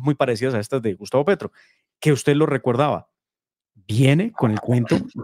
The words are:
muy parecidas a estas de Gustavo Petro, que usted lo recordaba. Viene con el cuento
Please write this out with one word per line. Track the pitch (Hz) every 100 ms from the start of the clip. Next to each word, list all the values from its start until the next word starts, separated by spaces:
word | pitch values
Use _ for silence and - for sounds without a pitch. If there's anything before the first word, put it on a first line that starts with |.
muy | 131
parecidas | 143 131 110 131
a | 117
estas | 104 135
de | 113
Gustavo | 90 101 127
Petro, | 147 185 104 _ _ _ _ _
que | 156
usted | 135 -
lo | 143 151
recordaba. | 135 127 120 147 92 - _ _ _ _ _ _ _ -
Viene | 107 135 151 226
con | - 123
el | 107
cuento | - 123 117 160 - -